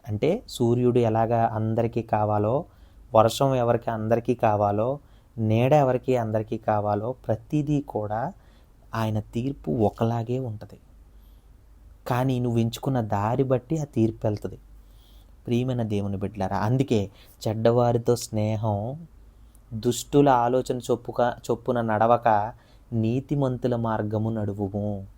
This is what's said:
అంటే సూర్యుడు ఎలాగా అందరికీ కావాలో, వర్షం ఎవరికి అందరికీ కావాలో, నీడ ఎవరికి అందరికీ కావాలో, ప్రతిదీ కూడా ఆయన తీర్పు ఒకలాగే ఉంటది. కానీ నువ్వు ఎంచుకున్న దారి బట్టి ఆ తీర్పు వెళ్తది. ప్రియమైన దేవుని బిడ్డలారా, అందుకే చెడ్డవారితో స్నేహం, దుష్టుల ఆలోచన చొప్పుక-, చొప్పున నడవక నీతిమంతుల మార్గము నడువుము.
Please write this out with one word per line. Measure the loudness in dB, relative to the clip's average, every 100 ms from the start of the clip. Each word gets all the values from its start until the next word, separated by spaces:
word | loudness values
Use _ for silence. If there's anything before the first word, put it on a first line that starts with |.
| -6
అంటే | -2 0 -2 -6
సూర్యుడు | -2 2 4 2 2
ఎలాగా | 2 2 2 2 0
అందరికీ | 0 -2 0 0 -2
కావాలో, | -2 0 2 2 2 0 -4 -18 -20 -20 2
వర్షం | 4 4 2 0
ఎవరికి | 2 2 0 -2
అందరికీ | -4 0 0 0
కావాలో, | 0 2 2 2 2 -2 -4 -12 -20 _ -4
నీడ | 0 2 4
ఎవరికి | 4 4 0 0 -2
అందరికీ | 0 -2 -4 -4
కావాలో, | -2 0 0 -2 -4 -8 -4
ప్రతిదీ | -4 -2 -4 0 -2
కూడా | -2 -6 -4 -4 -6 -10 -20 -20 -20 -20 -10
ఆయన | -4 -2 -2
తీర్పు | -4 -6 -4 -6 -4
ఒకలాగే | 0 0 0 -2 -2 -4 -6
ఉంటది. | -6 -10 -14 -20 -20 -20 -20 -20 -20 -20 -20 -20 -20 -20 -20 -18 -4
కానీ | -2 0 0
నువ్వు | 0 0
ఎంచుకున్న | 0 -2 -2 -2
దారి | -2 -2 0 0
బట్టి | 0 0 -2 -4
ఆ |
తీర్పు | -2 2 0 2 -4
వెళ్తది. | -4 -8 -12 -20 -20 -20 -20 -20 -20 -20 -16 -2
ప్రియమైన | 0 0 -2
దేవుని | 0 -2 -2 -4
బిడ్డలారా, | -4 -4 -2 0
అందుకే | 0 2 2 2 0 -10 -20 -8 -4
చెడ్డవారితో | 2 4 4 4 2 2 0
స్నేహం, | -2 -2 -2 -2 -2 -2 -4 -10 -16 -20 -20 -20 -20 -20 -12
దుష్టుల | -4 -2 -2 2 4 6
ఆలోచన | 4 4 0 -2 -6 -2
చొప్పుక-, | -4 -2 0 0 -2 -6
చొప్పున | -4 -2 -2
నడవక | 0 2 4 4 4 2 0 -10 _ -20 -6
నీతిమంతుల | -2 0 -2 -2 -2 -2 -2 -2 -2
మార్గము | -2 -2 -2 -2 -2
నడువుము. | -2 -4 -4 -4 -4 -4 -6 -12